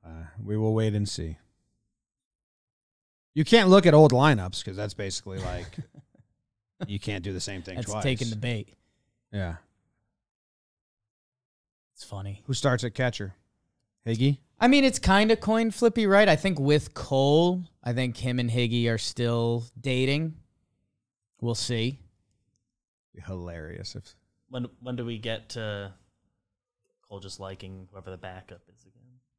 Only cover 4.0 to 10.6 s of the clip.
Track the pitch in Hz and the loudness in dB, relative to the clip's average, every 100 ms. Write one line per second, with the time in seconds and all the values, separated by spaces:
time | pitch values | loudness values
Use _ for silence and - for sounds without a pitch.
4 | 151 123 147 123 92 - - 95 104 - | 8 8 4 4 -2 -8 -10 -8 -8 -6
5 | 98 - - 95 92 90 85 - - - | -8 -8 -10 -8 -6 -8 -10 -14 -16 -20
6 | _ _ _ _ _ _ _ _ 170 101 | _ _ _ _ _ _ _ _ -8 -8
7 | - 101 90 90 - 95 87 90 - 107 | -6 -8 -8 -8 -8 -12 -12 -10 -8 -4
8 | 135 123 123 107 117 113 - _ _ _ | -4 -4 -4 -6 -6 -6 -10 _ _ _
9 | _ _ _ 104 90 82 _ _ _ _ | _ _ _ -8 -6 -8 _ _ _ _
10 | _ _ _ _ _ _ | _ _ _ _ _ _